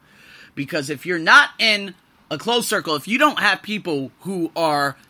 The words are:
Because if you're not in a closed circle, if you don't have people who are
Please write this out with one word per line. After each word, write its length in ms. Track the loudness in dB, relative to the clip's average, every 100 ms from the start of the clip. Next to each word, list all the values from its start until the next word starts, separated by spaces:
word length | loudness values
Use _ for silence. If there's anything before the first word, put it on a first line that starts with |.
| _ -20 -20 -20 -16
Because 380 | -10 -6 -6 -6
if 160 | -8 -6
you're 100 | -2
not 320 | 6 6 6 0
in 380 | 0 0 -4 -16 _ _ _
a 40 | -6
closed 300 | 0 0 0
circle, 280 | -2 -2 -4
if 120 | -2
you 100 | 2
don't 220 | 2 2
have 220 | 0 0
people 500 | -4 -6 -4 -4 -4 _
who 300 | -8 -4 -4 0
are 420 | 2 2 0 -4